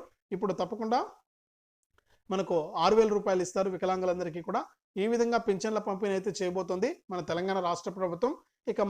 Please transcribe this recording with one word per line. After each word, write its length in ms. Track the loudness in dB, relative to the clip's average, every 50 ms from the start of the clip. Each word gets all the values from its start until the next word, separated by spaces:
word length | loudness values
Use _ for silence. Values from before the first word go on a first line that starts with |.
| -2 -6 _ _ _ -8 -6
ఇప్పుడు 180 | -2 -2 -2 0 -2
తప్పకుండా 400 | -4 -4 -4 -6 -2 0 0 0 -2 -4 -10 _ _ _ _ _ _ _ _ _ _ _ _ _ _ _ _ _ _ _ _ _ _ -4
మనకు 280 | -2 -2 0 0 0 0 0 -2 0 2 4
ఆరు 120 | 6 6
వేల 120 | 6 6 6 4
రూపాయలు 240 | 2 2 2 2 2 0
ఇస్తారు 240 | 0 0 0 0 0 0
వికలాంగులందరికీ 680 | -2 0 0 0 2 2 0 0 0 -2 -6 -6 -8 -4
కూడా. 140 | -2 -2 -2 -2 -4 _ _ _ _ -4
ఈ 120 | 0 0 2 4
విధంగా 260 | 4 4 4 2 0 2
పింఛన్ల 320 | 0 0 0 0 -2 -2 -2 -2
పంపిణీ 260 | -2 -4 -2 -2 -2 -2
అయితే 160 | -2 -2 -4 -4 -2
చేయబోతోంది 520 | -2 -2 -2 -2 -2 -2 -2 0 0 0 -2 -4 _ -8
మన 100 | -6 -6 -4 -2
తెలంగాణ 280 | -2 -2 0 0 0 0 0 0
రాష్ట్ర 240 | 0 -2 -4 -6 -4
ప్రభుత్వం. 360 | -2 -2 -2 0 0 0 0 0 -2 _ _ _ _ -6
ఇక 140 | -4 0 0 2